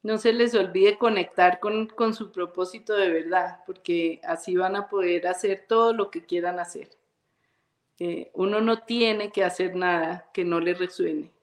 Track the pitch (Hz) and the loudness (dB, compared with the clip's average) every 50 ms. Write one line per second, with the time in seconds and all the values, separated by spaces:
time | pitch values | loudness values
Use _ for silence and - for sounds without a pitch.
0 | - 214 220 214 - 233 226 240 240 233 233 214 190 185 170 185 190 208 208 - | -2 -2 -4 2 2 2 4 4 2 4 4 2 0 2 4 6 6 6 6 4
1 | 247 226 220 196 170 - - - 180 180 180 180 - 208 214 220 220 220 - - | 2 2 2 2 -2 -2 4 6 6 6 6 2 -2 -2 -2 -2 -4 -6 -2 0
2 | 233 220 214 - 220 190 - 185 175 175 - 180 185 180 - 175 _ - 214 202 | 0 0 0 -4 -10 -12 -6 -8 -8 -6 -4 -6 -6 -6 -6 -16 _ -2 0 2
3 | 196 180 165 160 165 165 180 185 180 - - - - - 185 _ _ - 175 170 | 2 2 2 0 -2 0 0 0 0 -2 -8 -14 -14 -16 -16 _ _ -4 -2 0
4 | 170 165 165 - - - 165 165 - - 180 180 185 185 196 202 202 - 208 196 | 0 -2 -4 -6 -6 -6 -6 -6 -4 -2 0 0 0 0 -2 -4 -6 -4 -4 -2
5 | 185 175 175 175 175 180 185 180 - 202 196 190 - _ 226 226 233 233 226 226 | 0 0 0 0 -2 -2 -4 -2 -2 -4 -4 -4 -2 _ 2 4 4 4 2 0
6 | 196 196 - 170 170 _ 175 175 170 175 180 180 175 175 - - - _ _ _ | -4 -4 -6 -12 -8 _ -4 -4 -2 -4 -4 -4 -8 -10 -10 -16 -18 _ _ _
7 | _ _ _ _ _ _ _ _ _ _ _ _ _ _ _ _ _ _ _ _ | _ _ _ _ _ _ _ _ _ _ _ _ _ _ _ _ _ _ _ _
8 | 175 175 170 - - - - - 185 196 208 214 220 226 226 226 - - 233 240 | -6 -6 -6 -6 -10 -10 -4 -2 -2 0 0 0 2 2 0 0 -2 -4 0 2
9 | 233 226 214 208 208 208 - 202 190 180 180 - 185 175 180 185 185 180 175 170 | 2 2 2 -2 -4 -4 0 0 0 0 0 -2 -4 -2 -2 -2 0 0 2 0
10 | 160 160 165 180 - _ _ 196 180 175 170 170 165 175 175 175 180 180 - - | 0 -4 -6 -8 -12 _ _ -4 -2 0 0 0 0 -2 -2 -2 -4 -6 -2 -2
11 | 180 170 156 151 151 - _ _ | -2 -2 -2 -4 -8 -10 _ _